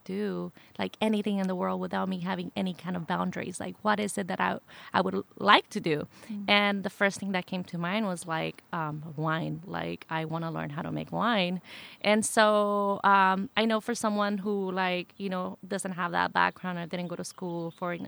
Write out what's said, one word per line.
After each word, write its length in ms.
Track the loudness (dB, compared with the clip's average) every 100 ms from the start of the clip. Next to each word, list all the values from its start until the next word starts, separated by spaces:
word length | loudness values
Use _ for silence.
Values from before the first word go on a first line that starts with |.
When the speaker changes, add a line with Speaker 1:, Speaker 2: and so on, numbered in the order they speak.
Speaker 1:
do, 480 | -8 -4 -4 -4 -6 -10 -14 -6
like, 180 | -6 -2
anything 380 | 0 2 0 0
in 80 | 0
the 60 | 0
world 240 | -2 -2
without 280 | -2 -2 -2
me 120 | -2
having 300 | -2 -4 -4 -4
any 180 | -4
kind 200 | -4 -6 -4
of 100 | -2
boundaries, 520 | 0 0 -4 -6 -6
like, 140 | -8 -4
what 160 | 0 0
is 160 | 0 -2
it 80 | -4
that 120 | 0
I, 180 | 0 -2 -8 -20 -2
I 80 | 0
would 220 | 2 -2 -6 2
like 320 | 8 8 6
to 100 | -2
do?" 260 | 0 0 -2 -12 -12
Speaker 2:
Mm. 140 | -4 2
Speaker 1:
And 340 | 4 4 2
the 60 | -2
first 280 | 0 0 0
thing 120 | -2
that 140 | -2 -2
came 180 | -6
to 140 | -4 -4
mind 280 | -2 0 0
was, 200 | -2 -4
like, 360 | -2 -2 -6 -8
um, 300 | -4 -4 -6 -8 -4
wine. 460 | 0 0 -2 -6
Like, 400 | -6 -6 -6 -6 -6
I 140 | -4
wanna 260 | -4 -4 -4
learn 200 | -4 -6
how 120 | -6
to 80 | -4
make 220 | -4 -4
wine. 500 | -2 2 2 0 -2 -8 -18 -18 -4
And 260 | 2 2 4
so, 720 | 4 6 6 4 2 2 2
um, 440 | 6 8 6 4 0 2
I 80 |
know 160 | 2 2
for 140 | 0
someone 440 | -2 0 2 0 0
who, 340 | 0 0 0
like, 420 | 0 0 0 -4 -6
you 120 | -4
know, 260 | -4 -4 -8 -6
doesn't 260 | -4 -4
have 180 | -4 -2
that 220 | 2 2
background 460 | 4 2 2 -6 -6
or 60 | -6
didn't 200 | -6 -4
go 80 | -6
to 80 |
school 460 | -10 -8 -6 -6 -6
for 220 | -6 -6
en-, 140 | -6